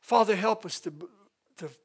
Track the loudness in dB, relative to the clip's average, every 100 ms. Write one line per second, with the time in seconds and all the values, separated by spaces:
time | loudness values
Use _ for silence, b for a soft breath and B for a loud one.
0 | 2 4 4 2 0 -2 -6 -10 -10 -12
1 | -20 _ _ _ _ -16 -16 -16